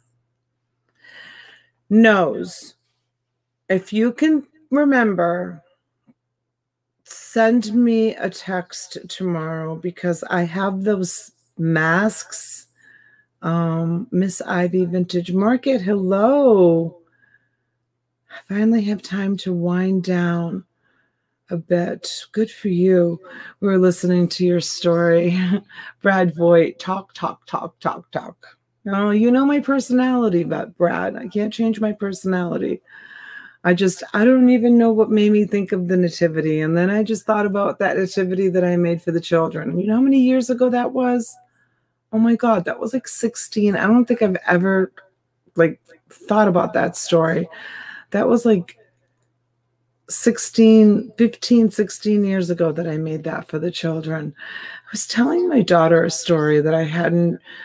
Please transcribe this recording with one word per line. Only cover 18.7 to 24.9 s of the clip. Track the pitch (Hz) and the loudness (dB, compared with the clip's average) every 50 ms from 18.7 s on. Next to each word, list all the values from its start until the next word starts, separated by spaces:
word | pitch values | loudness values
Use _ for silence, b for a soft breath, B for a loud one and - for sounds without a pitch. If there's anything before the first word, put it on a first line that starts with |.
| 226 233 208 | 2 2 0
have | 202 208 185 | 0 -4 -4
time | - - 190 202 196 196 202 185 | -6 -8 -6 -4 -2 -2 -4 -4
to | - 190 180 | -4 -4 -4
wind | 175 170 175 175 180 185 190 190 185 175 | -2 -2 0 0 0 0 0 0 0 0
down | 185 180 175 175 170 170 170 170 170 170 190 185 _ _ _ _ _ _ _ _ _ _ _ _ _ _ _ _ _ | -2 -2 0 0 0 -2 -2 -4 -6 -8 -10 -12 _ _ _ _ _ _ _ _ _ _ _ _ _ _ _ _ _
a | 180 | -8
bit. | 170 160 - 180 175 175 175 - - - - - - - - - | -8 -2 -2 0 0 0 -4 -6 -8 -10 -10 -12 -12 -14 -8 -4
Good | 208 226 220 | -4 -4 -4
for | - - - 208 | -4 -6 -4 -2
you. | 180 175 180 190 185 180 175 170 170 - B B B B B B B B | 0 2 2 4 4 4 4 2 0 -4 B B B B B B B B
We | - 196 | -2 0
were | 190 185 | 2 4
listening | 185 185 175 - - 180 180 180 175 170 | 4 2 2 0 0 0 2 2 2 0
to | - - 185 | 0 -2 0
your | 180 175 170 | 0 0 0
story. | 160 - - - - 175 | -2 -4 -8 -4 0 0